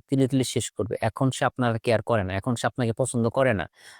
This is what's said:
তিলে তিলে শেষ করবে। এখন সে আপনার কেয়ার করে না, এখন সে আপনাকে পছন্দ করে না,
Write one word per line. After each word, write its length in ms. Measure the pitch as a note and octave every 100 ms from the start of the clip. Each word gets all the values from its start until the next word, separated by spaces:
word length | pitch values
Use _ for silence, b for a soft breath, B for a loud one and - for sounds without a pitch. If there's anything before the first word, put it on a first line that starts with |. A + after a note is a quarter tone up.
| -
তিলে 180 | C3+ C3
তিলে 160 | C3+
শেষ 280 | A#2+ A#2+ -
করবে। 240 | - A2 -
এখন 300 | A2 - C3+
সে 140 | - B2+
আপনার 340 | - A#2+ A2+
কেয়ার 220 | B2 G#2+
করে 220 | - A2+
না, 100 | F#2
এখন 220 | F#2+ B2+ A#2
সে 120 | A#2+
আপনাকে 260 | - A2+
পছন্দ 360 | A2 C3 A#2+ A2+
করে 240 | C3+ C3
না, 160 | G2+ D#2 B B